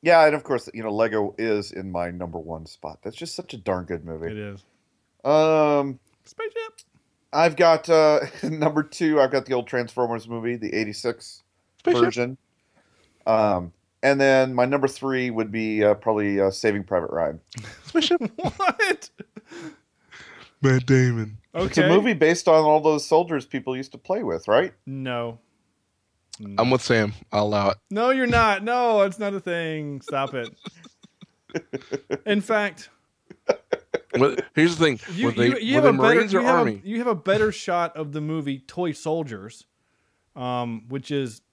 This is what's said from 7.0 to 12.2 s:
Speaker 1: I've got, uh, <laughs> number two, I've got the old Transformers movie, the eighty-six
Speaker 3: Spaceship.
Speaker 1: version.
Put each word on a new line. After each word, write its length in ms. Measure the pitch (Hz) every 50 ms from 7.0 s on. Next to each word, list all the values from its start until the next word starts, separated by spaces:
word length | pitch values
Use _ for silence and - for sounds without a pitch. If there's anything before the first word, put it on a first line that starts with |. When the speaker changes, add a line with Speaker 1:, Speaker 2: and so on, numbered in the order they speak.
| _ _ _ _ _ _
Speaker 1:
I've 260 | - 143 165 170 151
got, 340 | - 180 165 160 156 160 -
uh, 300 | 165 156 156 151 151 143 139 139 -
<laughs> 80 | -
number 400 | - 160 156 156 151 156 151 151
two, 380 | 151 151 - - 175 156 151 147
I've 100 | 135 131
got 140 | 135 135 131
the 80 | 127
old 140 | 131 123 120
Transformers 600 | - - 123 120 113 - - 123 117 117 117 110
movie, 300 | 113 117 117 113 120 120
the 160 | 117 110 101
eighty-six 720 | - 104 110 104 104 - - 120 113 - - - - - _ _ _ _ _ _ _ _
Speaker 3:
Spaceship. 220 | _ 349 349 - -
Speaker 1:
version. 340 | - 110 117